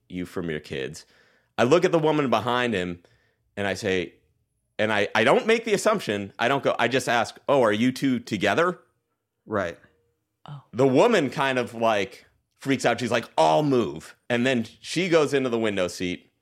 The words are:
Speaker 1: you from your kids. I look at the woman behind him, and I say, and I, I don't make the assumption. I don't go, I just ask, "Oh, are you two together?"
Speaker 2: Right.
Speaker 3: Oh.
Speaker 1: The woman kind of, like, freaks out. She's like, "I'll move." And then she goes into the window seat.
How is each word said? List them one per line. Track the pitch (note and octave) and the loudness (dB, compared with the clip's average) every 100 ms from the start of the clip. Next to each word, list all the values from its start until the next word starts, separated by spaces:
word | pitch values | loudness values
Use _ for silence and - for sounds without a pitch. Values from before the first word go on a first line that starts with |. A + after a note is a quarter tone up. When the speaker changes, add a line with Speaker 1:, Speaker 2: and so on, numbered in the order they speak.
| - | -12
Speaker 1:
you | F2+ F2 | -10 -8
from | F#2+ E2+ | -8 -6
your | D2+ | -8
kids. | - C#2+ C2+ D#2+ - _ _ _ _ - | -8 -8 -8 -12 -20 _ _ _ _ 0
I | |
look | B2 E3+ | 4 4
at | F3 | 4
the | E3 | 2
woman | D3+ D3+ C3 | 2 0 0
behind | A2+ A#2 B2 B2 | 0 0 -2 0
him, | G2 F2+ F2 _ _ _ _ _ G2+ | -2 -4 -8 _ _ _ _ _ -8
and | G2+ | -6
I | |
say, | F#2 G#2 F#2 E2 - _ _ _ _ _ - | -4 -2 -2 -4 -10 _ _ _ _ _ -4
and | G#2+ | 0
I, | G#2 G#2 | 0 0
I | A2 | 2
don't | A#2 G#3 A3 | 4 2 2
make | A3+ | -2
the | A3+ | 0
assumption. | F#3+ G#3+ G#3+ - G2+ G2 - | 0 0 0 -2 -6 -6 -4
I | A#2+ | -2
don't | C#3 | 0
go, | B2+ - | -2 0
I | A#2+ | 0
just | C3 B2 | 0 0
ask, | A#2 G#2+ - - | 0 -2 -4 0
"Oh, | C#3 | 4
are | A2+ | 4
you | G#2+ B2 | 2 0
two | B2 C#3 A#2+ | 0 -2 -2
together?" | - G#2 G2 A2+ F3 F3 _ _ _ _ _ _ - | -4 -2 0 2 0 -4 _ _ _ _ _ _ -6
Speaker 2:
Right. | G#2 F2 - _ _ _ _ _ _ - | -4 -4 -8 _ _ _ _ _ _ -20
Speaker 3:
Oh. | D3 - | -20 -8
Speaker 1:
The | - C3+ | 0 4
woman | C3 A#3 G#3 B2+ | 4 4 2 0
kind | - C3+ B2+ | -2 -2 -2
of, | A2 | -4
like, | A2+ A2+ G#2 F#2+ - _ _ _ _ | -2 0 0 -2 -10 _ _ _ _
freaks | C#3 C3+ | -2 0
out. | C3 A#2 | 0 0
She's | A#2+ | -2
like, | A#2 - - | -2 -2 2
"I'll | D#3+ D#3 | 4 4
move." | D3+ B2 F2+ D#2 - - - | 2 2 0 -6 -16 -14 -4
And | A#2+ B2+ | 0 0
then | B2 A2 - | 0 -4 -12
she | - - A3 | -6 -4 2
goes | D#3+ C#3 | 2 2
into | C#3+ C3 | 0 0
the | A2+ | 0
window | A2 G2 F2+ | 0 0 -2
seat. | - F2+ E2 _ _ | -4 -6 -6 _ _